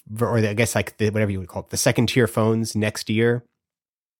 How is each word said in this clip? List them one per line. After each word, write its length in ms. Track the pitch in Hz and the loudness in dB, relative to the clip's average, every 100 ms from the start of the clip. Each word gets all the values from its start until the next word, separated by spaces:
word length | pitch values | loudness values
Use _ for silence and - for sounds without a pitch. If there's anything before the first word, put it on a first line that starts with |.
| - | -12
v-, 160 | 107 113 | -4 0
or 160 | 117 | 2
the, 80 | 107 | 2
I 20 | |
guess, 220 | 104 117 | 2 0
like, 240 | 113 101 - | 0 -2 -2
the, 100 | 107 | -2
whatever 220 | 104 107 | 0 -2
you 80 | 95 | -2
would 100 | 90 | -8
call 140 | 104 | -12
it, 80 | - | -8
the 80 | 113 | -2
second-tier 480 | 139 120 113 - 113 | 0 2 2 2 2
phones 500 | - 110 113 113 107 | 2 0 0 -2 -2
next 320 | 107 - - | -2 -4 -4
year, 380 | 107 117 120 - _ _ _ _ _ _ | 0 2 0 -6 _ _ _ _ _ _